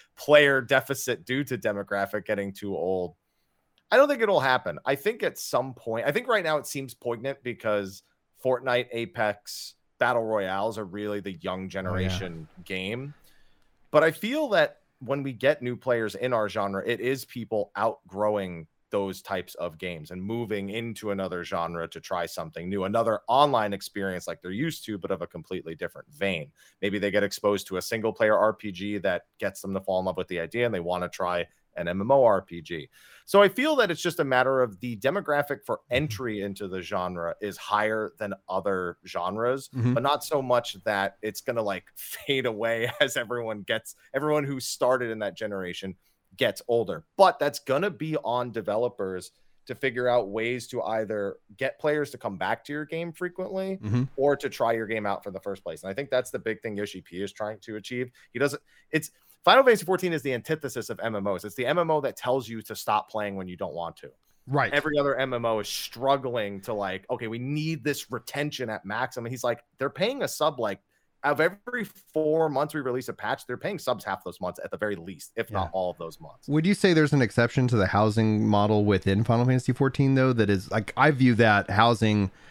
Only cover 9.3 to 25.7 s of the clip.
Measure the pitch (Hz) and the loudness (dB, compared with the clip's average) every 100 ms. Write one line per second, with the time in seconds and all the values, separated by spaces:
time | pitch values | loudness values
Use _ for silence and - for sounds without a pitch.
9.3 | - - - - - _ _ 120 120 110 | -2 -10 -14 -14 -20 _ _ 2 2 0
10.3 | 110 92 98 113 110 95 101 104 104 98 | 0 0 -2 -2 -4 -8 -8 -6 -4 -6
11.3 | 85 95 92 92 95 92 92 92 92 90 | -8 -6 -6 -6 -6 -4 0 0 -2 -6
12.3 | 82 78 - 87 92 95 117 143 - _ | -10 -14 -18 -10 -6 -6 -6 -10 -14 _
13.3 | _ _ _ _ _ _ 151 160 160 214 | _ _ _ _ _ _ 4 4 2 -2
14.3 | 294 277 185 151 - _ _ 120 139 139 | -2 2 4 2 0 _ _ -6 -4 -4
15.3 | 107 131 151 123 120 131 120 107 95 127 | 2 2 2 -2 -4 0 2 0 -2 0
16.3 | 117 104 107 101 98 117 117 127 135 - | 0 0 -2 -2 -2 -2 -2 -2 -2 -6
17.3 | 123 107 107 - 101 110 - - 98 107 | -12 -4 -4 -2 -2 -2 -2 -10 -2 0
18.3 | 104 92 85 80 _ _ 104 98 92 - | 0 -2 -8 -14 _ _ -4 -2 -6 -6
19.3 | 95 87 - 85 80 90 82 76 90 98 | -6 -6 -8 -8 -6 -8 -8 -10 -10 -6
20.3 | 117 110 104 98 113 117 101 107 98 92 | -6 -4 -4 -4 -6 -8 -8 -6 -4 -4
21.3 | 87 82 90 85 85 82 82 - 90 85 | -6 -4 -4 -4 -6 -8 -10 -8 -6 -4
22.3 | - 82 85 90 98 95 113 113 107 - | -8 -10 -10 -6 -4 0 0 2 0 2
23.3 | 131 147 123 104 98 - 101 98 90 87 | 4 6 4 0 -4 -8 -6 -4 -4 -8
24.3 | 82 92 101 160 - - 101 95 92 87 | -10 -8 -4 -4 -6 -8 -8 -6 -6 -6
25.3 | 87 - 92 82 | -12 -10 -10 -8